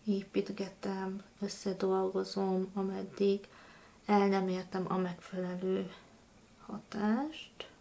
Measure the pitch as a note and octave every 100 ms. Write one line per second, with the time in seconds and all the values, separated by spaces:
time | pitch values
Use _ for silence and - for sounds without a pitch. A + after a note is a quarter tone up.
0 | G#3+ G3 - G3 G3+ G3+ F#3+ - G3 F#3+
1 | F#3+ G3 - - G3+ - G3 F#3 F#3+ F#3+
2 | F#3+ F#3+ F#3+ G3 F#3+ F#3 F#3+ G3+ F#3+ F#3+
3 | G3 - G3+ G3+ - - - - - -
4 | - G#3 G3+ G3 F#3 F#3 F#3 F#3 F3 F#3
5 | F3+ F3 - F#3 F3+ F3+ F#3 F#3+ F#3 -
6 | - - - - - - - G#3 - G#3+
7 | G#3+ A#3 D4+ - - - - -